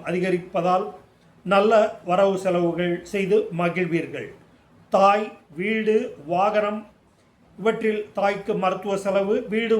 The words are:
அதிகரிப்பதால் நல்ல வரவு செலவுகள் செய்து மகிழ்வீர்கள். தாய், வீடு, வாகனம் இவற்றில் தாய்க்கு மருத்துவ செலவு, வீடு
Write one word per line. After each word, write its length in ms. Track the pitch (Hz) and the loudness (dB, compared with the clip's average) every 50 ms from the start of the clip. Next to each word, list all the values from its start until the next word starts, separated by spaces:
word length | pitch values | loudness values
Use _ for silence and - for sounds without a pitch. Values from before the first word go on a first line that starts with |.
| - | -6
அதிகரிப்பதால் 840 | 160 175 180 180 190 180 175 - - - 180 170 180 180 190 208 214 - - - _ _ _ _ _ _ _ - | -4 -4 -2 0 0 -2 -2 -2 -4 -4 -2 0 2 2 0 0 -4 -10 -16 -20 _ _ _ _ _ _ _ -2
நல்ல 280 | 180 196 196 208 220 233 214 220 214 - - - | 2 2 4 4 6 4 4 4 2 -2 -6 -6
வரவு 320 | 180 175 190 196 196 190 | -2 2 2 2 2 2
செலவுகள் 580 | 185 - 185 175 175 175 170 160 170 175 175 175 175 - | 0 -2 -2 0 0 0 0 0 0 -2 -2 -4 -4 -6
செய்து 340 | - - 196 190 175 208 220 208 - 180 | -6 -4 -4 0 2 2 2 2 0 -2
மகிழ்வீர்கள். 720 | 165 175 175 160 180 180 165 170 165 156 - 143 131 107 - - - - _ _ _ _ _ _ - - - - | -2 -2 -2 0 -2 -2 0 -2 -2 -4 -4 -8 -12 -12 -12 -16 -20 -20 _ _ _ _ _ _ -20 -8 0 2
தாய், 340 | 190 196 196 202 214 220 254 - - _ - 143 | 4 6 6 6 4 0 -4 -10 -16 _ -16 -10
வீடு, 400 | 156 190 214 220 220 214 214 214 226 247 240 - - 139 | -6 -4 -2 -2 0 2 2 2 2 0 -2 -10 -12 -8
வாகனம் 540 | 151 175 175 196 214 214 214 208 208 214 220 - - _ _ _ _ _ _ _ _ _ _ _ _ _ | -4 0 0 2 2 2 0 0 0 -2 -6 -10 -14 _ _ _ _ _ _ _ _ _ _ _ _ _
இவற்றில் 440 | - 185 226 220 220 220 214 214 208 - - - | -4 -2 -2 0 0 0 -2 -2 -2 -4 -8 -4
தாய்க்கு 400 | 202 196 202 202 196 - - 196 | -2 0 0 0 -2 -4 -4 -2
மருத்துவ 400 | 175 190 185 190 190 - 202 196 | 0 0 0 0 -2 -4 -4 -4
செலவு, 380 | 190 196 196 190 196 196 202 226 254 254 - | -2 -2 0 0 0 2 0 0 -2 -2 -2
வீடு 260 | 214 220 233 220 226 220 | -2 -2 0 2 0 2